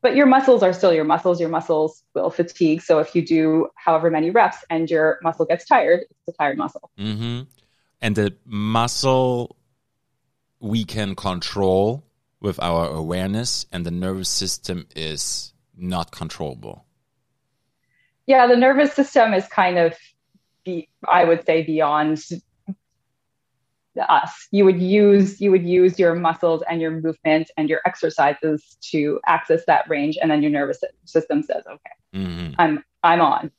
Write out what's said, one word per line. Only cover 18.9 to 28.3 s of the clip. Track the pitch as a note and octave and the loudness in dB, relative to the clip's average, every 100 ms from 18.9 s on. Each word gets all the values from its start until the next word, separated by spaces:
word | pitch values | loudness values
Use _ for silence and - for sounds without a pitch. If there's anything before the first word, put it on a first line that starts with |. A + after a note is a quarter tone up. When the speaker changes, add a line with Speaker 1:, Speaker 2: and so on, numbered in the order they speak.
Speaker 1:
system | C#4+ C#4 C#4+ A3+ | 2 0 4 2
is | G3 F#3+ | 2 -2
kind | - F#3 F3+ | 0 0 2
of, | E3 E3 _ _ _ _ _ _ | 0 0 _ _ _ _ _ _
be-, | - F3 - _ - | -10 -10 -10 _ 0
I | F3+ | 2
would | E3+ E3 - | 4 2 2
say, | E3 | -2
beyond | D#3+ D#3 D3+ D3+ D3+ D#3 - F3 _ _ - F#3+ _ _ _ _ _ _ _ _ _ _ _ - | 0 -2 0 0 0 -4 -8 -16 _ _ -16 -16 _ _ _ _ _ _ _ _ _ _ _ -10
us. | - D3+ D#3 - - | 0 0 -2 -14 -4
You | G3+ | 2
would | F#3+ F3 | 4 4
use, | F#3 G#3 G#3 G3+ F#3+ - | 0 4 6 4 2 0
you | G3+ | 0
would | F#3 | 2
use | F3 F3+ F#3 F3+ | 2 2 2 4
your | F3 E3+ | 0 2
muscles | E3+ E3+ F3 D#3+ E3 | -2 0 0 0 -2
and | E3 | -4
your | D#3+ | -4
movement | D#3+ D#3+ D#3+ D#3+ D#3 D#3+ - | -4 -6 -4 0 0 0 -4
and | D3+ | -2
your | D#3+ F3+ | -2 -2
exercises | - E3 - D3 | -2 -6 0 0